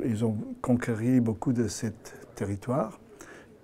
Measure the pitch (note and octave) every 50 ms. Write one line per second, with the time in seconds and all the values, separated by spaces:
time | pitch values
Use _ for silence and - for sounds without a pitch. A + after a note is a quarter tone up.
0 | - C3 G#2+ G#2 A#2+ A2 G#2+ G#2+ - C4+ - - - B2+ B2 A#2+ - B2 A2+ G#2
1 | A2+ B2 C3 B2+ A#2 A2+ G#2 - - C#3+ A#2+ A#2+ A2+ G2 - - A#2+ A2 - -
2 | - - - - - - - - G#2+ G2+ G2+ G2 - A#2+ B2 D#3 - G#2 - -
3 | - - - - - - - - - - - -